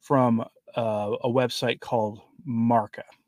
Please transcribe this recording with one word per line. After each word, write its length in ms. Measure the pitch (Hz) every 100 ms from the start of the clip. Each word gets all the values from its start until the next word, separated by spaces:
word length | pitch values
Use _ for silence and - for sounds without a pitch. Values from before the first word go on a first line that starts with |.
from, 400 | - 139 123 113 120 _ - -
uh, 400 | 117 107 104 113
a 60 | 120
website 500 | 120 123 - 123 117
called 420 | - 120 107 104 - _
Marca 600 | - 117 117 117 107 - - -